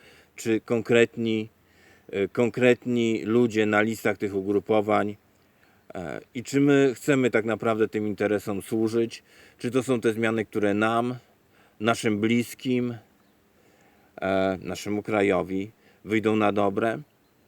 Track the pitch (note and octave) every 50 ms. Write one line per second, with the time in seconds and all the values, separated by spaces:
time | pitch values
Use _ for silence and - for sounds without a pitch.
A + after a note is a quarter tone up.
0 | - - - - _ _ _ - - A#2 A2 G#2+ - - A#2+ A2+ G#2 - A#2+ A#2
1 | A#2 - - A#2+ A2+ A2+ A2 A2 G#2+ - - _ _ _ _ _ _ - - _
2 | _ - - G2 G2 - - B2+ A#2+ A2+ - B2 B2 B2 A#2+ - - B2 A#2+ A#2+
3 | A#2 A2+ A2+ F2 C#2+ G#2 A2+ A#2+ B2 A#2 G#2 G#2+ G#2+ G#2+ G#2 G#2 G#2+ A2+ A2+ -
4 | - A2+ G2 - A2 G2 G2 G2 F#2+ G2+ G2+ G2 - - A2 G#2+ G2+ G#2+ G#2 G2+
5 | G2+ G#2 G2+ - _ _ _ _ _ _ _ _ _ _ _ _ _ - - F#2+
6 | F2 D2+ A#1+ G#1+ - - - B2 A#2 - C#3 C#3 C#3+ C#3+ C#3+ C#3 C#3 C3+ A2+ -
7 | - D3+ C#3+ C3 B2+ A#2 - A2+ G#2+ A#2 A2 - A2+ A2+ A2 A2 A2 G2+ - G#2+
8 | G#2+ G#2+ G2 - G#2 G#2 G#2 G2+ - A2 G2+ F#2+ - - A#2+ A2 A2+ A2 G#2+ A#2
9 | A#2 A2+ - - - _ - - - - _ - - B2 A2+ C3 A#2+ C3 B2+ A#2
10 | A2 A#2 G#2+ A2 A2+ A2 A2+ A2+ G#2 - - A2 G#2 G2+ G2+ G#2 A2 A2 A#2 A#2
11 | A#2+ B2 B2+ B2 - _ _ _ _ _ _ _ _ _ _ - G#2 A#2 A2+ -
12 | - A2+ G#2+ G2+ G#2+ A2+ A#2+ A#2+ A2+ - - - - C3 B2+ B2 B2 B2 A#2+ A2+
13 | - _ _ _ _ _ _ _ _ _ _ _ _ _ _ _ _ _ _ _
14 | _ _ _ - - F#2+ F#2+ F#2+ F#2+ F#2+ F#2+ F2 - - F#2 - - G#2 G#2 G#2
15 | G2+ - G#2+ G#2 G2+ G2+ F#2 F2+ F2 F2+ F#2+ F#2+ G2+ A2 - _ _ _ _ _
16 | - F2+ G#2+ A2+ G2+ A2 A2 A2 G#2 G#2 G2+ G#2 G2+ G2 G2 A2 A2+ A2+ A2+ D3
17 | D3+ - _ _ _ _ _ _ _